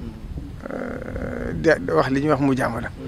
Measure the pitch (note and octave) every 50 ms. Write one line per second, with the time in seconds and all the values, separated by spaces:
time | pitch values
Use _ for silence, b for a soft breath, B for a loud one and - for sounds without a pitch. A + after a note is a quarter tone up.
0 | - - - - - - - - - - - - - - - - - - - -
1 | - - - - - - - - - - - - - D#3+ - - C3+ - D#3+ D#3
2 | C#3+ B2+ C3+ C#3 C#3+ D#3 D3 C3 C#3+ C#3 C3+ B2+ A#2+ A#2 A#2 A#2+ A#2 - - -
3 | -